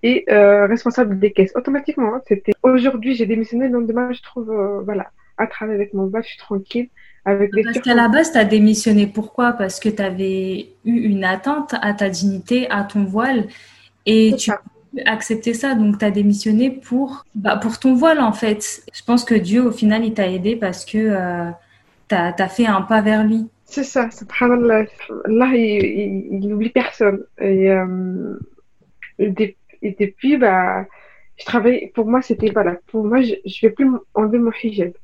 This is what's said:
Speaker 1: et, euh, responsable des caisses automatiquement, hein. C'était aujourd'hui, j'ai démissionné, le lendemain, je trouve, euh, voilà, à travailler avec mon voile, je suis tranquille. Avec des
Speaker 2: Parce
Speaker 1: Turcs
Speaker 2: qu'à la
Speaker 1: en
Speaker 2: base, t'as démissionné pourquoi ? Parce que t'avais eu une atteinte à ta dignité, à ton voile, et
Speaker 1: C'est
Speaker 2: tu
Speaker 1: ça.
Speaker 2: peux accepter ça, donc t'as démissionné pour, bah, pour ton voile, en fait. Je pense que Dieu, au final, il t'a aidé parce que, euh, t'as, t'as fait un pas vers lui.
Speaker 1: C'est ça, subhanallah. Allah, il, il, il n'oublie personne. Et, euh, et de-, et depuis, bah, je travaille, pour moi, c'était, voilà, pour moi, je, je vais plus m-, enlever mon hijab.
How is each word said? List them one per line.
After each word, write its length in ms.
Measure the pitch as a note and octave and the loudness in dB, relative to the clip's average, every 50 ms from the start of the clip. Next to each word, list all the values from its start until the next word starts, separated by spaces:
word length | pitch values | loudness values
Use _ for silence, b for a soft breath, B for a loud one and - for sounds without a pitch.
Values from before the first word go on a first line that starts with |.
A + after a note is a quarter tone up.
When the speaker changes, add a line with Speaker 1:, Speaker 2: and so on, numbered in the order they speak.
Speaker 1:
et, 240 | - A#3 B3 B3+ - - | 2 2 0 0 0 2
euh, 360 | - G#3 G3+ G3+ G3+ G#3 G3+ | 4 6 8 8 6 6 4
responsable 520 | G3 A3 A3+ - A#3+ A#3+ - B3 G#3 G3 F#3+ | 2 0 0 -2 -2 0 0 0 0 0 0
des 140 | F#3+ G#3 | 0 0
caisses 240 | G3+ - F#3+ F#3+ - | 4 4 2 2 2
automatiquement, 600 | - B3 - C4+ C#4+ C#4+ - D4+ - B3 G#3+ A3 | -6 -4 -2 -2 -2 -2 -4 -4 -2 -2 -2 -2
hein. 60 | C4 C4 - | -4 -2 -2
C'était 240 | G#3+ G3 - - G3+ _ | -2 -2 0 -2 -4 _
aujourd'hui, 540 | - B3+ B3+ B3+ A#3+ C4+ C4+ A#3+ G#3+ B3+ C4+ | 4 4 4 4 2 2 -2 -2 -2 -4 -2
j'ai 120 | A#3 A3+ F#3+ | -2 0 -2
démissionné, 400 | A3+ A3 A3+ G#3+ A#3 A#3 C4 C4+ | 0 -2 -2 -4 -4 -2 -2 0
le 60 | B3 | -2
lendemain, 380 | A#3+ A#3 A3 A3+ A#3 B3 B3 | -2 -2 -2 -2 -2 -2 -4
je 100 | B3 B3 | -6 -10
trouve, 300 | - - - B3+ A#3 A3 | -12 -16 -12 -12 -8 -6
euh, 300 | A3 G#3+ G3 G3+ G3+ G3+ | -4 -4 -4 -4 -4 -6
voilà, 300 | F#3+ F#3+ G#3 G3 - - _ _ _ _ _ - | -6 -6 -6 -6 -8 -10 _ _ _ _ _ -6
à 100 | G#3+ A3+ | -6 -6
travailler 300 | - - A3 G#3+ A3 G3+ | -4 -8 -8 -6 -4 -4
avec 160 | G3+ G3+ G#3 | -4 -4 -4
mon 140 | G3 F#3+ F#3+ | -4 -4 -2
voile, 160 | F#3+ A3 A3+ | -4 -6 -8
je 60 | - | -8
suis 100 | - - | -14 -20
tranquille. 500 | - - G#3 G3 G3 _ - A#3 B3 B3 b b b b b b b | -12 -6 -6 -6 -6 _ -6 -6 -6 -6 b b b b b b b
Avec 300 | G3 G3+ G3 G3+ G3+ G3+ | -2 0 2 2 2 2
des 100 | G#3+ G#3+ | 2 0
Speaker 2:
Parce 120 | A3+ A#3+ | 0 -2
Speaker 1:
Turcs 100 | B3 - | -4 0
Speaker 2:
qu'à 80 | B3 A#3+ | 2 4
la 140 | A#3 A#3 A3+ | 4 4 4
Speaker 1:
en 20 | |
Speaker 2:
base, 240 | G#3+ D4 D#4+ D#4 - | 4 4 2 4 4
t'as 100 | B3 G#3+ | 2 4
démissionné 640 | G3+ G#3+ G#3+ G#3 G#3+ A3 G#3 - A#3 G#3+ G#3 G#3 G3+ | 4 6 6 6 6 4 4 2 2 4 4 4 2
pourquoi ? 460 | - G#3+ G#3 - _ - B3 A#3+ A#3+ | 0 -6 -8 -8 _ 0 0 0 0
Parce 260 | A#3+ G3+ F#3+ F#3+ - | 0 -4 -6 -6 -4
que 80 | - A3 | -4 -4
t'avais 800 | G#3 G#3+ G3+ F#3+ F#3 F#3 F#3+ F#3+ F#3+ F#3+ F#3+ F#3+ F#3+ - - - _ _ _ | -2 -2 -4 -4 -2 -4 -4 -4 -2 -4 -4 -4 -6 -8 -8 -12 _ _ _
eu 160 | A3 A#3 A#3 A#3 | -2 0 0 2
une 200 | A3 G3+ G3 F#3+ | 0 0 0 0
atteinte 500 | F#3 F#3 G3 - C4+ D4 D4+ C#4+ D4 - - | 0 -2 -2 -2 -4 -4 -4 -4 -6 -6 -4
à 120 | - G#3 G3+ | -2 -2 -2
ta 160 | G3+ G#3 G3 | 0 -2 -2
dignité, 600 | F#3+ F3 F#3 G3+ G3 F#3+ F#3 - A#3+ B3 B3+ B3 | -2 -2 -2 -2 -2 -4 -4 -2 0 0 0 0
à 140 | A#3 G3+ G3+ | -2 -4 -4
ton 220 | G3+ - G#3 G3+ | -4 -2 -2 -2
voile, 420 | F#3+ F#3+ G#3+ A#3+ C4 C4+ A#3 G3+ B B B B B B B B B B _ _ | 0 0 -2 0 0 0 -2 -2 B B B B B B B B B B _ _
et 260 | - A3 A3 A3 A3 | 2 4 6 6 6
Speaker 1:
C'est 40 | G#3 | 4
Speaker 2:
tu 140 | - - - | 2 0 -2
Speaker 1:
ça. 100 | G#3+ G3+ _ - _ _ _ _ - | -4 -4 _ -18 _ _ _ _ -12
Speaker 2:
peux 80 | C4 - | -4 -2
accepter 480 | - A3 A3 - - A3+ A3 - A#3+ A#3 | -2 -2 -2 -4 -6 -6 -4 -4 -4 -6
ça, 200 | A#3 - C#4 C4 | -4 -4 -2 0
donc 240 | A3+ G#3+ G#3 G3+ G3+ | 0 2 0 0 0
t'as 140 | A3 G#3 | 0 -2
démissionné 580 | G3 G#3 G#3 G3+ G3+ G3+ - A3 G#3+ G#3+ B3 C4+ | 0 2 2 2 2 2 0 0 2 2 2 0
pour, 560 | C4 - - - B3 B3+ C#4 C4+ C4+ - - _ _ | -2 -4 -10 -4 -2 -2 -2 -2 -6 -14 -18 _ _
bah, 220 | A3 F#3+ G#3+ - | -6 -2 -2 -2
pour 240 | G#3 G#3+ A3+ A3+ - | -2 -2 -6 -6 -2
ton 160 | - C4 C4 | 2 2 2
voile, 240 | B3 C4+ E4 D#4+ D4+ | 4 4 4 4 4
en 140 | C4 A3 G#3+ | 2 0 0
fait. 500 | - - A3 G#3+ G#3 - - - - _ - _ | -2 -2 -2 -2 -2 -4 -10 -12 -12 _ -20 _
Je 100 | - - | -18 -4
pense 200 | - A#3+ A#3+ A#3+ | 0 0 0 2
que 120 | - A#3 | 2 0
Dieu, 300 | G#3+ F3+ F3 G3+ A#3+ B3+ | 0 2 2 0 2 2
au 60 | A#3+ | 2
final, 320 | A3 - - G#3+ G#3+ A3 A#3 | 0 2 2 2 2 2 0
il 100 | A3 A3 | -2 -2
t'a 160 | G#3+ G3+ F#3 | -2 -2 -2
aidé 280 | F#3 F#3 F3+ G#3 A#3 A3+ | -2 -2 -2 -2 -2 -2
parce 260 | A3 F#3+ F3+ - - | -4 -6 -6 -6 -12
que, 140 | - - G#3+ | -6 -4 -2
euh, 520 | A3 A3 G#3 F#3+ F3+ F3+ F3 F3 E3+ E3+ E3+ b b b b b b b b b _ _ | 0 0 0 -2 -2 -4 -4 -4 -6 -6 -8 b b b b b b b b b _ _
t'as, 240 | - F#3 E3+ F3 F3 | -2 0 0 -2 -2
t'as 160 | F3+ G3 F3+ | -2 -4 -4
fait 180 | - - A#3+ A3+ | 0 -2 0 2
un 140 | G#3 F#3+ | 2 0
pas 200 | F#3+ - A3 A3 | 0 2 2 2
vers 220 | G#3 G#3+ G#3+ G#3+ A3 | 2 2 2 2 2
lui. 240 | G#3+ A3 A3+ A3 A3+ _ _ _ | 2 0 0 -2 -6 _ _ _
Speaker 1:
C'est 220 | _ - - C4+ | _ -8 -8 -8
ça, 260 | C4+ - C4+ A#3+ A3+ | -4 -2 -2 -2 -2
subhanallah. 720 | - - A3 G3 - - B3 B3 B3 B3 A#3+ A#3+ A3+ G#3+ G#3+ G#3+ - _ - - - - - | -4 -14 -20 -12 -4 0 2 2 4 4 4 4 4 2 0 -2 -6 _ -18 -14 -14 -8 -4
Allah, 300 | - G#3+ A3+ B3 C4 C4 | 0 2 2 2 4 2
il, 300 | A#3+ A3+ A3 G#3 G#3 G3 | 2 2 2 2 0 0
il, 580 | - - F#3+ G#3 G3+ G3 G3 - - - G3 G3 | 0 -2 -4 -4 -4 -6 -6 -8 -6 -6 -6 -4
il 40 | G3+ | -4
n'oublie 200 | G#3+ G#3 A3 A#3 | -2 -2 -4 0
personne. 540 | - - A#3+ - - - A#3 G3+ G3 G3+ - _ _ - | 0 -2 -2 -2 -4 0 0 0 0 0 -6 _ _ -4
Et, 320 | - G3 G3 F#3+ F#3+ G3 | -2 0 2 4 4 4
euh, 680 | F#3+ F#3+ F#3 F#3 F#3 F#3 F#3 F#3 F#3 F#3 - - G3+ - - - _ _ _ _ _ _ _ _ _ _ - - _ _ | 2 2 0 -4 -4 -6 -6 -6 -6 -6 -8 -8 -10 -12 -14 -18 _ _ _ _ _ _ _ _ _ _ -20 -20 _ _
et 120 | G3 G#3+ | -2 -2
de-, 260 | F#3+ - A3 G3+ - _ _ _ _ _ | 0 -2 -2 -4 -4 _ _ _ _ _
et 140 | - G#3 F#3+ - | -8 -8 -4 -2
depuis, 380 | G#3 G3 G3 _ - C4 D4 C#4+ | -4 -4 -4 _ 0 0 2 4
bah, 480 | B3 G#3+ F#3+ F#3 F3+ F3+ F#3 F#3 G3 G3 b b b b b b b b b _ | 4 4 4 2 0 0 -2 -4 -6 -10 b b b b b b b b b _
je 80 | - | -12
travaille, 440 | - - A#3+ G3+ A#3 B3+ A#3+ - - _ | -2 -2 0 2 2 2 0 -2 -8 _
pour 100 | - A3+ | -4 -2
moi, 160 | G#3+ A#3 B3+ | 0 0 0
c'était, 300 | B3+ - A3+ - - A3 | 0 -2 -4 -2 -2 -2
voilà, 240 | G3 G#3+ G3+ F3 F3 F3 _ _ | 0 0 0 -2 -2 -6 _ _
pour 160 | - A3 G#3+ | -6 -4 -2
moi, 180 | G#3 A3+ C4 | 0 2 2
je, 120 | C4+ A#3 G#3 - - | 2 0 -2 -6 -8
je 200 | G3 F#3+ - - | -14 -12 0 0
vais 60 | A3 | 0
plus 140 | A3 - C#4 | 0 2 0
m-, 140 | C4+ B3+ A#3+ - _ _ | 0 0 0 -6 _ _
enlever 240 | G#3+ G#3+ G#3+ G#3+ A#3+ | -2 -2 0 0 0
mon 140 | A#3 A#3 A3 - | 0 0 -4 -4
hijab. 300 | - A#3 G#3 G3+ F3 F#3 F3 - | -6 -6 -4 -2 -4 -4 -6 -14